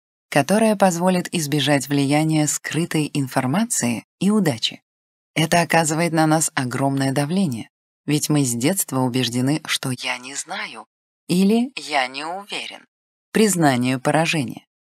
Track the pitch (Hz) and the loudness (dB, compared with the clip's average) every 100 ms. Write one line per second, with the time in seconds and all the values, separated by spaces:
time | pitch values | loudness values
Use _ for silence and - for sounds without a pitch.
0 | _ _ _ 147 139 202 220 208 196 170 | _ _ _ -2 2 2 2 4 2 2
1 | 185 180 - 180 147 147 139 143 131 143 | 0 0 -2 -4 -2 0 2 0 2 0
2 | 139 147 156 156 151 - - 156 175 160 | 2 2 2 2 0 -2 -4 -4 -2 -2
3 | 147 147 131 139 127 165 233 - 120 117 | -2 -2 -2 -2 0 0 0 -2 -2 -4
4 | - _ 185 214 190 - - - _ _ | -8 _ 2 2 2 0 -6 -8 _ _
5 | _ _ _ - 160 175 170 165 156 156 | _ _ _ -4 2 2 4 2 2 0
6 | 170 160 160 156 151 - 127 123 139 139 | 0 2 2 2 0 -2 -4 -2 -2 0
7 | 135 135 143 185 185 113 - _ _ _ | -2 -2 -2 0 0 -2 -10 _ _ _
8 | - 147 - 151 131 117 131 196 - 135 | -2 -2 2 0 0 0 0 0 -2 -2
9 | 127 123 123 123 127 156 - - 135 127 | 0 0 -2 0 0 -2 -4 -6 -4 -8
10 | 127 123 127 139 - 208 208 117 113 _ | -8 -8 -10 -12 -10 -10 -10 -14 -20 _
11 | _ _ - 180 196 226 254 - 143 147 | _ _ -2 2 4 4 0 -6 -4 -2
12 | 127 135 156 185 202 165 117 - _ _ | -2 -6 -10 -10 -10 -12 -12 -18 _ _
13 | _ _ _ 196 214 185 151 123 127 131 | _ _ _ 2 2 4 2 2 0 0
14 | - 147 160 160 120 - _ _ | 0 2 0 -2 -4 -8 _ _